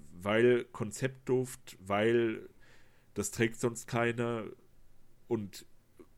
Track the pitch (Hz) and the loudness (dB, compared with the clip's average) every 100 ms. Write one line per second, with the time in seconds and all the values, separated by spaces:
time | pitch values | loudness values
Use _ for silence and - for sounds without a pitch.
0 | 76 87 101 110 123 120 - - 107 - | -20 -8 0 6 6 6 0 -6 -8 -4
1 | 131 131 - 127 127 - - - 95 101 | -6 -4 0 0 0 -8 -18 -16 -2 2
2 | 113 117 117 104 - - - - - - | 4 4 2 -2 -10 -20 -20 -20 -20 -20
3 | - - 98 - 117 - 120 117 - 117 | -10 -6 -6 0 -2 0 -4 -4 -4 0
4 | 117 117 117 117 92 - - - - - | 0 0 -4 -4 -8 -14 -20 -20 -20 -20
5 | - - - 113 98 - - - _ - | -20 -20 -4 -4 -4 -14 -20 -20 _ -20
6 | - | -20